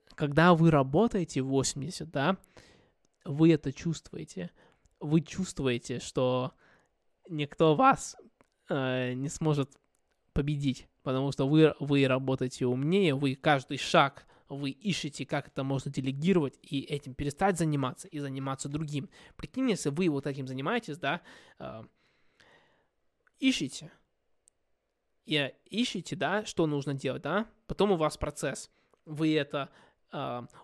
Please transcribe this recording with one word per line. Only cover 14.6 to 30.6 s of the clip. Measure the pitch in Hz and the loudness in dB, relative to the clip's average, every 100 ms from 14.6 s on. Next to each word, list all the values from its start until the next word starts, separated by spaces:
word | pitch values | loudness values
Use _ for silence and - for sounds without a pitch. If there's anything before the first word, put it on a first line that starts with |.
| 143 | -8
ищете, | - 208 156 147 - 131 | -6 -4 -4 -4 -8 -4
как | 147 - | -4 -4
это | - | -6
можно | 135 139 139 | -2 -2 -2
делегировать, | 139 131 139 165 180 139 _ | -4 -4 0 4 4 2 _
и | - 143 | -6 -6
этим | - 147 135 | -4 -8 -8
перестать | 131 143 - 196 170 | -8 -6 0 0 2
заниматься, | 160 143 131 - - | 0 0 -2 -6 -14
и | 151 | -10
заниматься | 139 135 135 135 147 | -8 -8 -6 -6 -6
другим. | 147 151 147 196 - - - | -6 -6 -6 -8 -14 -20 -14
Прикинь, | - 254 262 | -10 -4 -2
если | 180 147 | 0 -2
вы | 143 185 | -2 0
вот | 139 147 | 0 -4
этим | 139 131 | -8 -8
занимаетесь, | 131 147 240 226 147 | -6 -4 -4 -6 -6
да, | 139 135 - - - _ | -4 -4 -8 -20 -20 _
э, | 131 113 - _ _ _ _ _ - _ _ _ _ _ _ _ _ - | -14 -14 -18 _ _ _ _ _ -20 _ _ _ _ _ _ _ _ 0
ищете, | 269 254 147 - 151 _ _ _ _ _ _ _ _ _ _ _ _ _ - | 0 0 -4 -8 -18 _ _ _ _ _ _ _ _ _ _ _ _ _ -4
и | 151 131 - _ | -2 -2 -8 _
ищете, | 202 247 196 - 151 | -4 -2 -4 -8 -4
да, | 139 202 | -2 -2
что | 220 - 160 | -4 -2 0
нужно | 147 143 | 0 -4
делать, | 139 135 123 | -4 -4 -6
да, | 139 185 226 _ - | -2 -2 -4 _ -12
потом | - 202 | 0 2
у | 175 | 4
вас | 151 - | 0 -2
процесс, | 147 - 143 - - _ _ _ | -8 -6 -6 -8 -14 _ _ _
вы | - 151 160 | -14 -2 0
это, | 156 143 147 135 _ _ _ _ | 2 0 -4 -8 _ _ _ _
э, | 160 135 123 117 - | -8 -6 -6 -10 -20